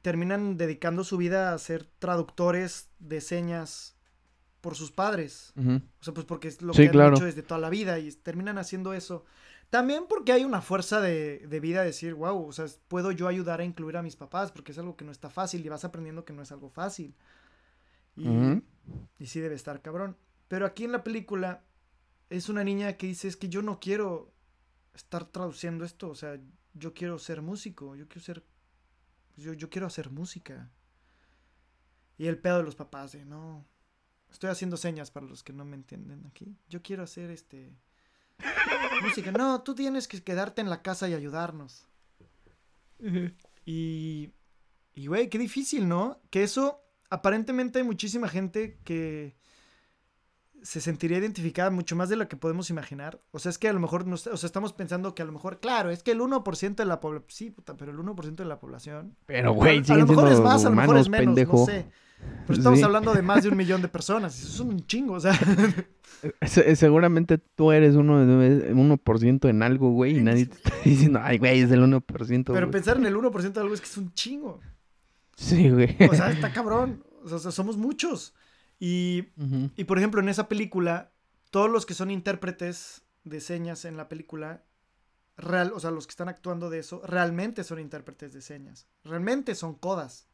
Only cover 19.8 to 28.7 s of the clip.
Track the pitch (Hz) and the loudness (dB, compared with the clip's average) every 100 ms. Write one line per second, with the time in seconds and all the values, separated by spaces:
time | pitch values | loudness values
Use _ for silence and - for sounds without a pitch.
19.8 | 160 156 196 185 _ _ _ 185 196 196 | -14 -12 -12 -14 _ _ _ -6 -6 -6
20.8 | 233 240 233 226 185 196 185 180 _ _ | -8 -8 -6 -10 -8 -8 -8 -10 _ _
21.8 | _ _ _ _ _ 180 175 208 202 196 | _ _ _ _ _ -12 -8 -6 -4 -4
22.8 | 208 185 185 175 190 185 190 180 208 175 | -6 -8 -10 -10 -12 -12 -10 -8 -8 -10
23.8 | 185 208 202 165 - _ _ _ _ _ | -6 -6 -6 -10 -14 _ _ _ _ _
24.8 | _ _ _ 120 120 180 180 135 170 165 | _ _ _ -14 -12 -12 -12 -12 -12 -12
25.8 | 170 _ 175 143 151 143 135 _ _ 156 | -14 _ -18 -16 -16 -18 -20 _ _ -18
26.8 | 165 165 175 170 - 156 156 202 214 - | -18 -12 -12 -12 -12 -12 -12 -12 -16 -18
27.8 | 139 139 151 175 170 170 _ _ _ | -20 -20 -20 -20 -20 -20 _ _ _